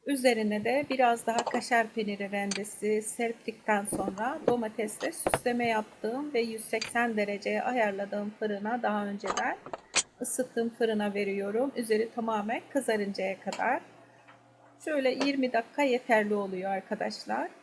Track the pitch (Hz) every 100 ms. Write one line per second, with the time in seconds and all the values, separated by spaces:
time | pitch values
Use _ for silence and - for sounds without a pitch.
0 | - 285 254 226 214 214 220 262 294 262
1 | 247 233 - 226 240 247 226 233 220 226
2 | 208 202 202 202 202 196 208 - 208 214
3 | 214 - 233 233 - 220 - 208 202 -
4 | 196 190 233 311 - 240 220 220 214 -
5 | - - - - 247 240 240 220 214 -
6 | 214 247 294 240 233 220 - 220 - 233
7 | 240 214 202 202 202 208 - 247 214 196
8 | 202 208 208 214 214 202 208 240 226 208
9 | 202 202 190 - 247 359 - - - -
10 | - _ 254 - 254 - 233 226 226 214
11 | 208 202 196 196 196 214 277 247 226 214
12 | 226 - 226 220 208 277 - 285 269 220
13 | 202 196 190 190 - - 196 285 - -
14 | - - - - - - - - - 302
15 | 262 262 277 277 254 226 233 - 285 240
16 | 247 220 208 208 196 190 190 196 - 208
17 | 220 214 - 220 330 -